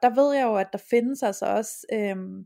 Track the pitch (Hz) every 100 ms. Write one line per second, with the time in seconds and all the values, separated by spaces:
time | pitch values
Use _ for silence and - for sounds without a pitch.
0 | 247 233 285 277 247 208 196 196 - 240
1 | 240 269 226 196 - 202 220 - - 220
2 | 202 190 185 190